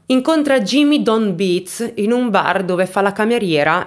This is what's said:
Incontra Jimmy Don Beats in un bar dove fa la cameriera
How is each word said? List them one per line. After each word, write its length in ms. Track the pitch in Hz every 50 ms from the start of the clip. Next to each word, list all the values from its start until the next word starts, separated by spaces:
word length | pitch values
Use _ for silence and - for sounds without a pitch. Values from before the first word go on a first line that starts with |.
| _
Incontra 540 | - 262 262 254 311 320 311 294 285 269 254
Jimmy 420 | 202 185 233 285 294 294 302 247
Don 320 | 202 226 220 226 220 208 175
Beats 600 | 170 196 185 175 185 180 - - - 233 233 -
in 160 | - 202 220
un 180 | 240 247 254 233
bar 320 | 190 180 147 156 180 190
dove 240 | 185 175 180 170 185
fa 140 | 185 - 208
la 100 | 196 202
cameriera 760 | 196 214 214 226 240 240 214 170 156 143 147 156 165 180 -